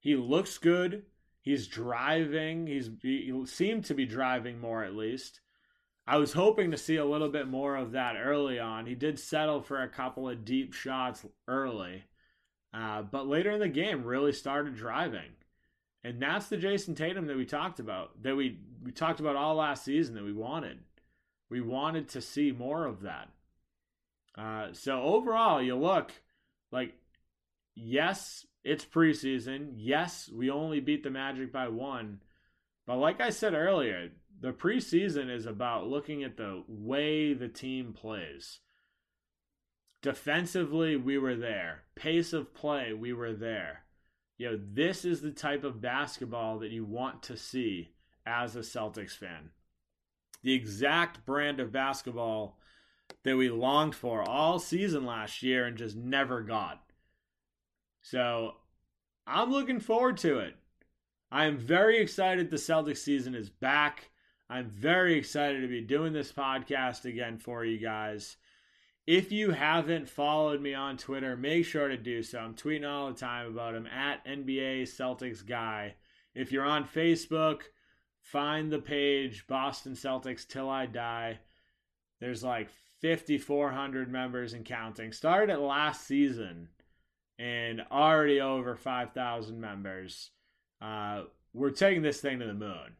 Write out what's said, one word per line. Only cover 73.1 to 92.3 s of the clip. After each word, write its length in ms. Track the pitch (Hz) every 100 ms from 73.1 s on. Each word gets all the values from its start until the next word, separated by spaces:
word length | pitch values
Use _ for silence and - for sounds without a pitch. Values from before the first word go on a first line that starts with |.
| 123
time 280 | 127 120 120
about 280 | 113 117
him, 120 | 113 113
at 340 | 127 139 143 -
N 160 | 139
B 160 | 135 135
A 240 | 131 131
Celtics 600 | 127 - 127 123 127 110
Guy. 500 | 101 120 113 107 104 101 _ _ _
If 180 | 120 131
you're 120 | 135
on 200 | 139 151
Facebook, 800 | 139 156 165 165 - 160 156 147 - _ _ _ _ _
find 500 | - 143 147 156 156
the 80 | 151
page, 680 | - 147 143 139 135 104 -
Boston 480 | 135 135 131 139
Celtics 520 | 127 139 131 131 120 -
Till 220 | 147 135
I 160 | 135 127
Die. 520 | 117 117 117 117 110 _ _ _ _ _ _ _ _
There's, 240 | 123 117
like, 240 | 123 120 107 - _ _
fifty-four 680 | 160 165 - 143 - 143 143
hundred 400 | 131 139 131 127
members 420 | 127 127 123 120
and 120 | 117
counting. 480 | 110 123 113 110 113
Started 460 | 110 156 185 214 160
last 480 | 143 139 151 147 -
season 640 | 139 143 120 101 85 82 _ _ _ _ _ _ _
and 440 | 120 120 117 113 -
already 500 | 135 156 156 147 139
over 360 | 135 131 123 117
five 360 | - 127 120
thousand 480 | - 123 117 110 113
members. 720 | 110 101 98 95 92 - - _ _ _ _ _
Uh, 400 | 107 107 104 104 87 _ _
we're 160 | 117 139
taking 320 | 139 196 185
this 180 | 151 143
thing 200 | 143